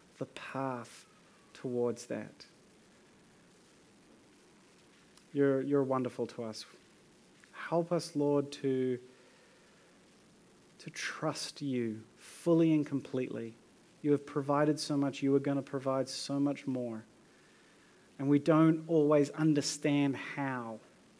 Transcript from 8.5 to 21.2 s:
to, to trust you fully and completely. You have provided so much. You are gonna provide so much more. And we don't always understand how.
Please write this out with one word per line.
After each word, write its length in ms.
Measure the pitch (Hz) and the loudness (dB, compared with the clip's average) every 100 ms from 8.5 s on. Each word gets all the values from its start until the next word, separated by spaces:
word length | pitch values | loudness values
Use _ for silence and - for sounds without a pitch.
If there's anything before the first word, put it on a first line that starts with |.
to, 460 | - 139 131 127 123 - - - - - - - - - - - - - - - - _ - | -4 -2 0 0 -2 -6 -20 -20 -20 -20 -20 -20 -20 -20 -20 -20 -20 -20 -20 -20 -20 _ -20
to 120 | 160 | -16
trust 720 | - - - 156 - - - | -10 -10 -6 -6 -6 -8 -8
you 380 | 143 123 117 107 - - | -4 -2 -2 -6 -12 -20
fully 560 | - - 170 165 165 | -18 -6 2 4 6
and 140 | 156 143 | 4 2
completely. 680 | 139 - 127 127 117 113 113 - _ - _ | -4 -4 -6 -4 -6 -10 -14 -20 _ -20 _
You 100 | 151 | 2
have 120 | 143 | 2
provided 560 | - 151 135 143 151 151 | 0 -4 0 2 4 2
so 160 | - 143 | 0 0
much. 260 | 139 135 | -2 0
You 120 | 139 139 | 2 2
are 40 | |
gonna 220 | 143 139 | 2 -2
provide 460 | 135 135 131 131 127 | -4 -6 -2 -2 -2
so 320 | - - 143 | -6 -6 -2
much 260 | 143 139 - | 0 -2 -4
more. 380 | 127 120 113 - - - _ - _ _ _ _ _ _ - | -6 -6 -8 -14 -20 -20 _ -20 _ _ _ _ _ _ -4
And 100 | 135 | 4
we 100 | 143 | 4
don't 440 | 165 156 160 160 160 | 6 6 6 4 2
always 400 | 165 147 151 147 | 4 6 6 4
understand 840 | 156 156 143 - - 151 143 143 123 | 2 2 2 0 -2 0 2 2 -2
how. 640 | - - 135 127 117 110 - - _ _ | -8 -6 -4 -4 -8 -12 -16 -20 _ _